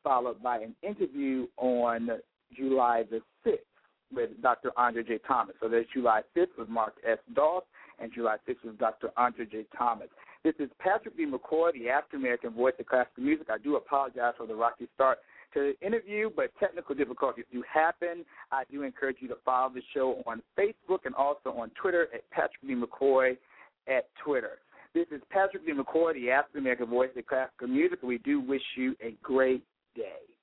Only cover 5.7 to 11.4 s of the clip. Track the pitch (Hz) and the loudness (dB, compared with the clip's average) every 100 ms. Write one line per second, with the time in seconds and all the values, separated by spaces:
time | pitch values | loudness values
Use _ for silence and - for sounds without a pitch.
5.7 | 117 113 135 120 110 - 170 180 - 107 | 0 0 0 4 2 2 0 0 -2 -6
6.7 | 113 110 - 113 110 - 120 151 180 - | -2 -2 -4 -2 -2 0 2 2 0 -8
7.7 | - - - 117 117 117 107 - 120 113 | -20 -20 -14 -12 -4 -2 -2 -6 -8 -10
8.7 | 107 113 - 113 - 123 120 113 107 110 | -2 -2 -2 -6 0 0 0 -8 -8 -12
9.7 | - 120 110 - _ - - 165 156 139 | -2 -2 -2 -8 _ -20 -2 -2 0 -8
10.7 | _ 185 214 - 147 151 127 | _ 0 0 -2 -6 -4 -4